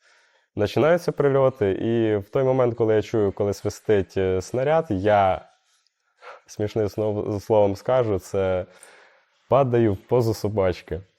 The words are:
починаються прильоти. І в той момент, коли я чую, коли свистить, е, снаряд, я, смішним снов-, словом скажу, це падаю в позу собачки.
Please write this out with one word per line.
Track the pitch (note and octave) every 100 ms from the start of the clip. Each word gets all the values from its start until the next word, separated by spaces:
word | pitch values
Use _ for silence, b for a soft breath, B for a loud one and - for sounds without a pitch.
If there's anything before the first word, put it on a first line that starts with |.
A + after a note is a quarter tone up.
| _ _ _ _ _
починаються | - G#2 A#2 D3+ F3 -
прильоти. | - C#3+ C3+ C3 - G2+
І | - A2+ A#2 A2 G#2
в | G2
той | C#3
момент, | C3 C3 A#2+
коли | A#2 A2
я | G#2+
чую, | - A2+ G2+
коли | - G2+
свистить, | F#2+ G#2 - - G2+ F#2 -
е, | F#2+ F#2
снаряд, | - A#2+ C#3 E3 D#3+
я, | F#2+ G#2 G2+ F#2+ F2 - _ _ _ _ _ _ _ B B _
смішним | - G#2 A2+ G2+
снов-, | - G#2+ G#2 - G2+
словом | - G#2+ G2+ F#2+
скажу, | - B2+ A2+ F#2+
це | - G2 F#2+ F2+ F#2 b b b b b b _ -
падаю | B2+ C3 A#2+ A2
в | F#2+
позу | - A#2+ A2+
собачки. | G#2+ G#2 G#2 F#2+ E2+ - E2 -